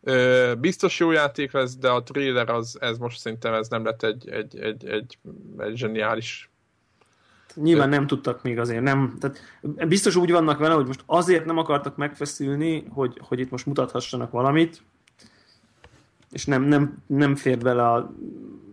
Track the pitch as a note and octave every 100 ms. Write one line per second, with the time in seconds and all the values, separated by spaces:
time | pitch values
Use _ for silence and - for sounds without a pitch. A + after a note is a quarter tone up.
0 | - C3 B2+ B2+ B2 A#2+ D3+ F3+ F#3 -
1 | E3+ D#3+ C#3+ - C#3 C#3+ B2+ B2+ C3 B2
2 | A#2+ C#3 C3+ B2 A#2 A#2 A#2 - B2 A2+
3 | A#2+ A#2 A#2 A2+ A#2 A2+ A2+ A#2 A2+ A2+
4 | A2 A2+ - - G#2+ - A2 A2 - G#2+
5 | B2 - - - - - G#2+ A#2 A#2 A2
6 | G#2+ A2+ A#2 - - _ _ _ _ _
7 | _ _ _ _ _ - D3+ E3 C3+ C#3+
8 | D3 C#3 - A#2+ B2+ A#2 A#2+ A#2 C3 C3+
9 | C3 A#2 C#3 C3+ - - C#3+ D3 E3 F#3+
10 | A3 F3+ F3 E3+ D#3+ C#3+ D#3 D#3+ C3 C3
11 | - E3 F3 F3 D#3+ E3 D#3+ C#3+ C#3+ -
12 | D3 D3 C#3+ - C#3 C#3 D#3+ D#3+ - C3+
13 | B2+ B2 - B2+ C3 B2+ - C#3+ B2+ B2
14 | - B2 A#2+ A#2+ C3 D3+ E3 - _ _
15 | _ _ - _ _ _ _ _ - _
16 | _ _ _ C3 - C3+ C#3 D3 C#3+ -
17 | _ C#3 C#3+ C#3 C3+ B2 A#2+ A#2+ A#2+ A#2
18 | - - - - G#2 G2+ G2+